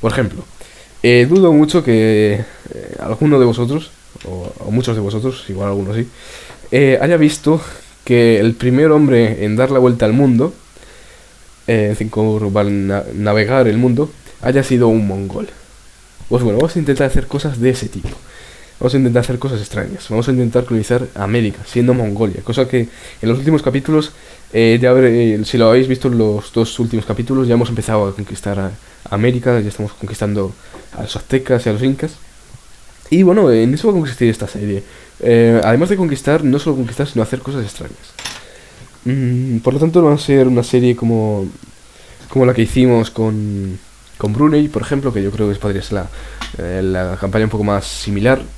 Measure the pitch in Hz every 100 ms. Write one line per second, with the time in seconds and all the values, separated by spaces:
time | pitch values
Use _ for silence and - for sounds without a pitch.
0 | - 185 107 - - - - - - -
1 | 120 120 123 185 185 151 151 175 131 113
2 | 110 107 107 104 110 - - - - -
3 | - 110 151 143 123 117 120 147 160 -
4 | - - - 92 87 - 104 110 123 110
5 | 98 107 127 127 - 95 101 101 98 110
6 | 120 - - - - - - 123 139 131
7 | 139 170 151 151 - 160 - - - -
8 | - 120 117 110 110 117 123 127 156 151
9 | 147 123 113 113 104 107 131 135 127 120
10 | 110 120 139 117 156 - - - - -
11 | - - - - - - - 113 104 104
12 | 110 107 110 107 104 101 101 101 98 101
13 | - 69 104 104 104 131 120 107 127 120
14 | 151 - - - 127 135 131 127 120 113
15 | 104 95 98 95 - - - - - -
16 | - - - 123 120 104 160 175 143 135
17 | 139 - - 143 151 127 123 123 - -
18 | - - - - - - - - 123 139
19 | 127 120 117 123 135 120 101 107 - -
20 | - 110 117 127 120 120 120 113 107 123
21 | 123 - 98 117 110 98 - 120 120 123
22 | 110 101 110 92 - 120 127 127 113 -
23 | - - 110 123 139 156 147 135 135 156
24 | 151 - - - - 110 113 117 127 127
25 | 127 117 117 107 107 127 113 120 131 127
26 | 135 120 107 104 - - 113 - 117 113
27 | 101 107 117 131 123 117 117 113 107 110
28 | 101 98 101 98 104 98 98 107 - -
29 | - 101 117 123 123 120 104 - 104 -
30 | 98 110 104 104 95 98 - - - -
31 | - - - 131 127 127 117 107 131 135
32 | 160 - - - - - - - - -
33 | - 160 190 196 175 113 117 147 226 190
34 | 147 117 120 110 101 107 104 98 - -
35 | - - - 117 117 117 107 123 180 202
36 | 175 135 - 156 147 139 160 135 120 113
37 | 139 123 110 127 131 139 104 - - -
38 | - - - - - - - - - -
39 | 123 135 123 123 131 113 120 135 160 175
40 | 165 143 147 139 127 120 120 127 123 123
41 | 117 113 110 104 95 - - - - -
42 | - - - 131 127 127 113 131 127 117
43 | 113 - 110 107 104 101 95 95 - -
44 | - - 104 104 151 147 147 - 110 139
45 | 139 113 98 104 107 101 104 98 - 104
46 | 90 - - - - - 87 90 95 92
47 | 92 92 95 107 110 110 104 101 - -
48 | - 101 110 131 -